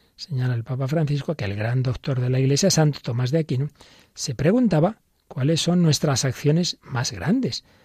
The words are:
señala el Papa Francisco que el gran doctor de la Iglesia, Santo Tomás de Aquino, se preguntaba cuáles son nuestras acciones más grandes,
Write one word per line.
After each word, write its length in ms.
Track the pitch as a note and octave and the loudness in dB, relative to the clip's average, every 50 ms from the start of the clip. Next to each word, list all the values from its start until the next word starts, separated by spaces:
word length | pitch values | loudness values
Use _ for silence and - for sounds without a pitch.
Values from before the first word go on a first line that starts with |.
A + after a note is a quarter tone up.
| _ _ _ | _ _ _
señala 400 | - - - D3 B2+ B2+ B2+ B2 | -20 -12 -6 -4 -2 -2 -2 -2
el 80 | A#2 A2+ | -2 -4
Papa 240 | - C3 B2+ C3+ | -6 -4 -4 -4
Francisco 480 | B2+ D3+ E3 D3+ C#3 D3 C#3 - - D#3 | -2 0 0 0 0 0 -2 -2 -4 -6
que 100 | - - | -4 -4
el 100 | G2 G2 | -4 -2
gran 280 | G#2 G#2+ A#2 B2 C3 B2 | -2 -2 0 0 0 0
doctor 380 | B2+ A#2+ - - D3+ C3 B2+ | 0 -4 -4 -4 -4 -2 -2
de 80 | B2 B2+ | 0 0
la 100 | C3 C3 | 2 2
Iglesia, 300 | C3+ C3+ C#3+ C#3 G3 F#3 | 2 2 2 2 2 2
Santo 300 | - D#3+ D#3 D3+ C#3 - | 4 4 2 2 0 -2
Tomás 300 | - C3+ A2+ B2 B2+ B2 | -6 -4 -2 -2 -2 0
de 80 | D3+ E3 | 0 -2
Aquino, 300 | D3+ - C#3 B2 C#3+ D3+ - _ - - - - _ _ _ | 0 0 -2 -2 -2 -4 -6 _ -20 -20 -20 -20 _ _ _
se 200 | - - - B2+ | -10 -8 -8 -4
preguntaba 680 | - C3+ E3+ G#3+ B3+ B3+ G3+ F3+ D3+ D#3 G3+ A3 - _ _ _ _ _ | 0 0 2 2 4 2 4 4 4 2 2 0 -4 _ _ _ _ _
cuáles 340 | _ - C3+ B2+ D3+ E3 - | _ -6 -2 0 0 0 0
son 200 | - E3 F3+ F3+ | 0 2 2 4
nuestras 420 | E3+ D#3 C#3+ - - D3+ C3 - - | 4 4 4 2 2 0 0 0 0
acciones 540 | C3 A#2 - - C#3+ D3+ E3+ F3+ - - - - | -2 -4 0 0 2 2 2 0 -2 -4 -8 -10
más 280 | - C3 A#2+ B2+ - | -6 -4 -4 -4 -4
grandes, 540 | G#2 F#2 - C#3+ A3+ C4+ A#3 C3+ - - - _ _ _ _ | -6 -4 0 0 0 2 0 -2 -4 -8 -12 _ _ _ _